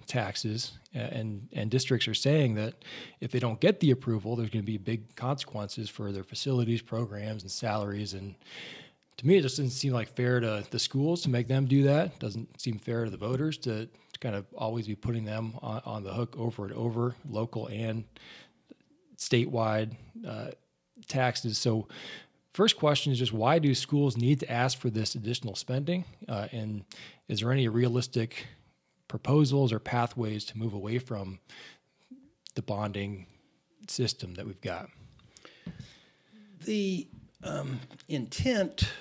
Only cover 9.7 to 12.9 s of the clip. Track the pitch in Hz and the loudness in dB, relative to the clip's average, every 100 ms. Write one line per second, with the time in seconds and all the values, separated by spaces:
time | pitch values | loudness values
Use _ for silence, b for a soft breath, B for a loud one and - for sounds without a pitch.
9.7 | 117 143 123 107 - 123 123 117 107 98 | 0 0 0 -2 0 2 4 2 0 -2
10.7 | 123 - 135 147 170 143 123 120 131 135 | -2 0 2 2 2 2 0 2 2 6
11.7 | 139 139 147 175 - 113 101 113 - - | 6 8 6 2 -2 -6 -6 -10 -8 -6
12.7 | 107 - | -4 -2